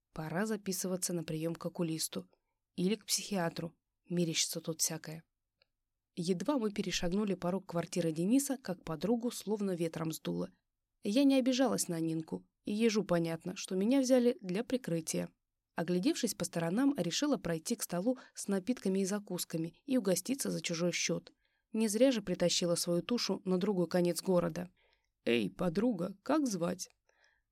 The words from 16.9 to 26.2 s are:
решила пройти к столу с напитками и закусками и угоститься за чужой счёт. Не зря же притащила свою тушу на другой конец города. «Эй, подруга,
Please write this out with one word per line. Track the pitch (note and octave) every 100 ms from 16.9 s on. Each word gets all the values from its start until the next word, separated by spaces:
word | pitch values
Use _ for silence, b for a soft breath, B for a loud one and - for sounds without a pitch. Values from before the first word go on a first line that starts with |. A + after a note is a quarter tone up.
| C#4
решила | E3+ - D4 C4
пройти | - E3 - A#3
к |
столу | - F3 G#3 B3+ B
с | - -
напитками | G3 F#3+ B3 G3 F#3+
и |
закусками | F#3+ G#3 G#3 F3+ - E3 D#3+ b -
и | C4
угоститься | G3 F3 - C4+ G3+
за | F3
чужой | - E3 F3
счёт. | E3+ - E3+ - _ _ _ _
Не | A3 A3
зря | G#3 C4+
же | A#3
притащила | G3 F3+ F3 - F3 E3+
свою | - F3
тушу | E3+ A#3+ - F#3+
на | F#3 F#3
другой | G#3 F#3+ E3+
конец | F3+ F3 E3+
города. | - F3+ E3+ D#3+ F3+ _ _ _ _ _
«Эй, | - A#2+ G2
подруга, | - F3+ E3 A#3+ G3 F3 F#3+